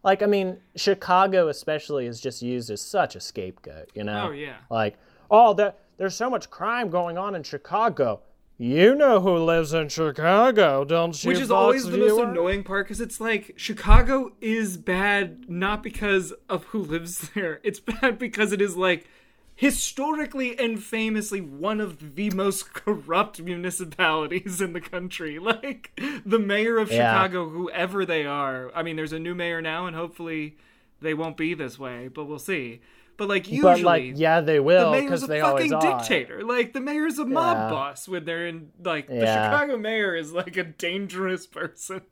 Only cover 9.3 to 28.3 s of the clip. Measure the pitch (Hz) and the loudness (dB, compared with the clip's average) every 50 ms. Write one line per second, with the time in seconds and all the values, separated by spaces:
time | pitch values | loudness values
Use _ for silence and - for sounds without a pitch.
9.3 | 180 170 165 165 165 165 160 139 160 165 156 143 - 160 160 156 135 - 156 170 | 2 4 4 4 2 2 0 0 -2 -2 -2 -2 -2 -2 -2 -2 -2 0 2 4
10.3 | 190 208 233 262 233 208 190 156 139 135 139 139 165 170 170 170 160 143 - 240 | 6 6 6 6 6 6 6 6 4 2 0 2 2 0 2 0 -4 -4 0 0
11.3 | 262 277 269 214 190 196 196 220 262 269 247 - - - 208 214 214 233 240 - | 0 0 2 2 4 6 6 6 4 4 0 -2 0 4 4 4 4 4 2 0
12.3 | 180 170 170 180 196 202 190 - 196 196 196 202 208 190 233 226 - - 220 226 | 0 0 0 0 0 -2 -4 -4 -4 -4 -4 -4 -6 -8 -8 -10 -8 -6 -4 -2
13.3 | 220 208 214 - - - - - 214 - - 190 220 247 240 269 269 269 254 - | -2 -4 -4 -10 -16 -12 -8 -8 -8 -4 8 10 10 10 10 8 2 0 0 -4
14.3 | _ _ 233 220 220 226 220 196 180 165 - - 180 185 196 202 202 202 196 170 | _ _ -4 -2 0 0 -2 -4 -6 -6 -4 -2 0 0 2 2 2 0 0 -4
15.3 | 160 - - - 170 175 190 202 208 214 - 226 - - 214 208 196 190 180 151 | -8 -16 -14 -10 -6 -4 -2 -2 -4 -4 -8 -10 -8 -6 -2 0 0 0 -2 -4
16.3 | - - _ - 190 170 - - - 220 185 147 160 170 170 170 180 - 165 - | -14 -16 _ -6 -6 -6 -6 -6 -6 -6 -4 -4 -6 -6 -6 -8 -10 -12 -12 -8
17.3 | - 208 190 165 156 - - 208 196 - _ - 214 - 269 262 233 - 254 208 | -6 -6 -6 -6 -6 -4 -6 -6 -6 -4 _ -8 -4 0 0 0 0 -2 -6 -6
18.3 | - 202 214 208 202 190 202 202 170 180 185 185 175 170 - _ _ _ _ _ | 0 -2 0 0 2 0 0 0 0 0 0 0 0 0 -4 _ _ _ _ _
19.3 | _ _ _ _ - - 254 285 220 - - - - - 269 311 311 311 294 - | _ _ _ _ -6 0 0 2 2 0 -4 -6 -4 -4 -2 -2 -2 -2 -4 -6
20.3 | - 269 262 247 233 - 247 233 226 202 214 - 233 220 220 220 214 214 208 - | -4 -6 -6 -4 -2 -2 -2 -2 -2 -6 -8 -8 -6 -4 -2 -2 -2 -4 -4 -4
21.3 | 202 202 175 143 139 143 165 208 214 214 214 190 160 - 151 151 135 160 208 208 | -6 -8 -8 -10 -10 -6 -4 -4 -2 -2 -4 -6 -8 -14 -18 -14 -8 -4 -4 -2
22.3 | 185 190 196 196 196 - - - - - - 208 208 - - 156 165 185 214 208 | -2 0 0 0 -2 -4 -8 -10 -16 -8 -4 -4 -4 -4 -4 -2 0 0 0 -2
23.3 | - - 165 180 175 175 175 185 175 - 185 160 - - 185 165 156 156 151 143 | -6 -14 -10 -8 -8 -6 -6 -6 -6 -8 -10 -10 -2 0 2 2 2 0 -2 -4
24.3 | 175 185 185 202 180 170 196 180 165 175 - - - 180 180 180 - - 170 156 | -6 -6 -6 -6 -6 -4 -4 -4 -4 -10 -10 -8 -10 -8 -8 -8 -10 -10 -10 -10
25.3 | 147 160 180 220 226 226 - 277 262 - - - _ - - 285 294 226 - 202 | -10 -6 -2 -2 -2 -2 -4 -10 -10 -12 -16 -20 _ -10 -8 -8 -8 -8 -2 0
26.3 | 214 226 208 196 202 208 214 233 233 226 220 214 226 233 - 226 226 190 190 185 | 2 2 2 2 0 2 2 2 2 2 2 2 2 4 4 4 4 4 2 2
27.3 | 180 185 175 160 156 170 180 170 - 180 175 185 196 196 185 175 165 156 147 143 | -2 -6 -6 -6 -6 -8 -8 -6 -4 -4 -4 -2 -2 -4 -2 -2 -2 -2 -2 -4